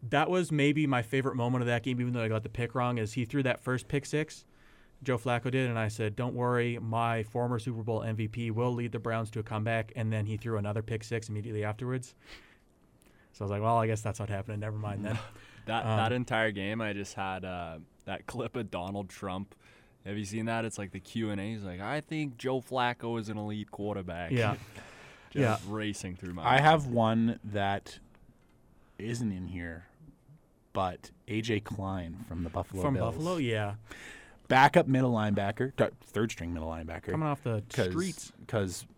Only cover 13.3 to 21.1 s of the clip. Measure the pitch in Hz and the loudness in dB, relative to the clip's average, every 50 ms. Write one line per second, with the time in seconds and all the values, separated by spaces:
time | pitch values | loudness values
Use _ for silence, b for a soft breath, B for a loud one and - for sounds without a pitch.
13.3 | - - 104 98 101 104 107 113 117 117 113 110 110 107 107 107 101 - 104 107 | -8 -6 -4 -2 0 0 2 2 4 4 4 2 0 0 -2 -4 -4 -4 -4 -4
14.3 | 104 98 98 113 107 104 107 110 107 107 107 104 101 101 101 107 110 107 B B | -4 -4 -4 -6 -6 -6 -6 -6 -6 -6 -4 -4 -4 -4 -4 -4 -4 -4 B B
15.3 | B B B B B B B 110 110 117 107 110 110 110 110 113 123 123 123 - | B B B B B B B -2 -2 0 2 2 4 4 4 4 2 0 0 2
16.3 | 123 110 110 110 101 98 95 101 110 113 113 104 101 101 98 - - 98 98 95 | 2 2 4 2 2 0 -2 -2 -2 -2 -2 -2 -2 -4 -6 -8 -6 -6 -4 -4
17.3 | 95 92 95 92 90 87 85 82 82 80 85 - _ - _ 104 92 - - - | -4 -6 -6 -6 -6 -6 -8 -8 -10 -12 -16 -20 _ -16 _ -10 -10 -8 -8 -8
18.3 | - 120 113 110 - 123 107 92 - 90 87 95 101 101 98 90 - - 101 95 | -8 -6 -6 -4 -4 -6 -6 -4 -6 -6 -4 -4 -4 -6 -6 -8 -10 -8 -8 -6
19.3 | 90 95 98 - - b b b b b b b b b - 95 104 107 104 98 | -6 -6 -8 -10 -14 b b b b b b b b b -10 -8 -6 -6 -6 -4
20.3 | 107 113 110 117 113 113 113 110 - - 101 90 - 95 - - | -4 -4 -2 -2 -2 -2 -2 -4 -6 -8 -8 -8 -10 -12 -12 -6